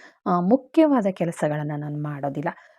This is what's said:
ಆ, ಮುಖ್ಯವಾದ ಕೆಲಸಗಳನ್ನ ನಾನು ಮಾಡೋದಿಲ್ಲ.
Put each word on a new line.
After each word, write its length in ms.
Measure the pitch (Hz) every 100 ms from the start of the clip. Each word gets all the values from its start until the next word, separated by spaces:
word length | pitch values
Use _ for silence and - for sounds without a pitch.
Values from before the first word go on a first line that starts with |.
| - _ 202
ಆ, 140 | 175
ಮುಖ್ಯವಾದ 640 | 180 269 - - 311 269 196
ಕೆಲಸಗಳನ್ನ 600 | 185 170 165 151 147 147 147
ನಾನು 260 | 147 147
ಮಾಡೋದಿಲ್ಲ. 460 | 147 143 143 139 135 - -